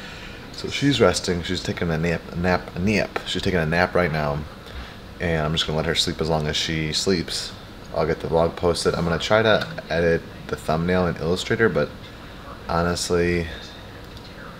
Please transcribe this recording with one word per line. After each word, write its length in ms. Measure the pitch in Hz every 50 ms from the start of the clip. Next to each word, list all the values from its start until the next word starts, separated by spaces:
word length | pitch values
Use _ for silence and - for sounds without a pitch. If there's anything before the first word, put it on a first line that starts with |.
| - - - - - - - - - - -
So 160 | - - -
she's 320 | - - 139 143 135 117
resting. 420 | 107 90 - - - 98 87 85 82
She's 180 | - 92 82 -
taking 260 | - - - 90 85
a 80 | 80 78
nap, 240 | 82 87 82 80 - -
a 40 | - 85
nap, 380 | 87 90 90 90 - - -
a 40 | -
nap. 400 | 90 107 107 92 - - - - -
She's 160 | - - 92
taking 180 | 90 98 92 87
a 60 | 80
nap 300 | 78 85 87 90 90 -
right 160 | 90 90 80
now. 280 | 76 78 73 73 71 76 76 - - - - - - - - - - - - - - -
And 260 | 87 85 82 80 76
I'm 60 | 78
just 140 | 80 82 -
gonna 100 | - 78 80
let 80 | 78
her 100 | 82 78
sleep 260 | - - 90 80 -
as 80 | 80 78
long 180 | 80 78 76 76
as 80 | 76
she 380 | - - - 80 78 78 76 76
sleeps. 580 | - - 98 95 85 82 - - - - - - - - - - - - - -
I'll 120 | - 80
get 160 | 78 - -
the 60 | - 76
vlog 260 | 80 82 82 82 -
posted. 380 | - - 87 82 - - 92 -
I'm 100 | - 85
gonna 160 | 85 82 80
try 220 | - - 107 110
to 260 | 110 110 104 - - - - - - -
edit 320 | 78 85 87 82 82 82 - - - - - -
the 80 | -
thumbnail 520 | - - - 82 82 85 87 92 92 90 85
in 100 | - -
Illustrator, 500 | - 85 90 90 - - 120 107 113 104
but 220 | 80 82 71 - - - - - - - - - - - - - - - - -
honestly, 760 | 85 82 85 87 87 82 - - 90 87 87 87 87 87 82 80 - - - - - - - - - - - - - - - - - - - - - -